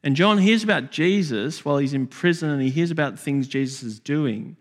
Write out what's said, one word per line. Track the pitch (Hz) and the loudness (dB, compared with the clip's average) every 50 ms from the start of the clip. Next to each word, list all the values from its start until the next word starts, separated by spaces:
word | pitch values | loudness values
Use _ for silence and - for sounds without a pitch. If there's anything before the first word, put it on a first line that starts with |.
| - | 0
And | 151 135 | 0 2
John | 139 175 208 214 208 | 4 4 4 6 6
hears | 185 202 220 226 220 | 6 6 4 4 2
about | 214 202 151 127 135 | 0 0 0 -2 -6
Jesus | - - 156 180 196 202 185 147 123 107 104 139 156 - - | -2 0 2 2 2 2 0 0 -2 -2 -2 -2 -6 -6 -4
while | 147 143 143 | -2 0 0
he's | 143 135 143 | 0 0 -2
in | 135 131 127 | -2 -4 -4
prison, | - - - 175 170 170 165 151 | -6 0 0 2 2 2 0 -2
and | 147 139 | -2 0
he | 131 131 | 0 0
hears | 131 160 170 170 | 0 0 0 0
about | 170 160 151 139 98 - | 0 -2 -2 -2 -4 -8
things | - 151 139 139 131 | -6 -2 -2 -2 -2
Jesus | 131 - 135 135 127 135 135 127 | -2 -2 -4 -2 -2 -6 -10 -10
is | 117 107 107 | -12 -12 -12
doing. | _ - 143 151 151 135 110 107 113 - - _ | _ -4 -2 -2 0 -2 -2 -4 -8 -12 -16 _